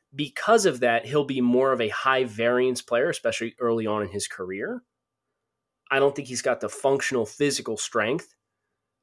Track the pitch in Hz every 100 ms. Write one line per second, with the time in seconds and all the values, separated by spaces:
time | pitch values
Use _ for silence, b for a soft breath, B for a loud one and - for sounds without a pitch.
0 | b 139 147 - - 226 190 127 120 117
1 | 120 147 139 135 123 123 135 127 113 104
2 | 135 131 127 107 117 123 127 123 - 120
3 | 156 - 117 113 117 - 120 113 110 107
4 | 101 101 - - 92 95 151 247 _ _
5 | _ _ _ _ _ _ _ _ - 135
6 | 139 143 135 123 135 120 107 - 135 139
7 | - 127 107 - 143 127 - 107 - 117
8 | 107 156 - _ _ _ _ _ _ _